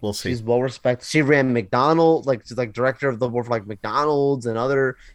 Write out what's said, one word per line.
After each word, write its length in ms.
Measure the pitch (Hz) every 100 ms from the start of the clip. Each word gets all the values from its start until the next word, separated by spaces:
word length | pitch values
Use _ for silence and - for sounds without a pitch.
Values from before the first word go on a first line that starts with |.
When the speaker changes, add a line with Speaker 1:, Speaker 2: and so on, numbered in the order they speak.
Speaker 1:
we'll 100 | 107
see. 160 | - -
Speaker 2:
She's 140 | 123
well 180 | 110 120
respected. 460 | 127 - 127 123 -
She 140 | 156
ran 320 | 143 147 131
McDonald's, 720 | 120 95 123 143 165 165 160 135
like, 160 | 123 -
she's, 120 | 117
like, 160 | 120
director 340 | 104 127 123 139
of 100 | 113
the 80 | 123
board 160 | 117 117
for, 60 |
like, 140 | 117 101
McDonald's 760 | 101 110 123 151 143 139 135
and 140 | 117 113
other 400 | 131 139 131 - -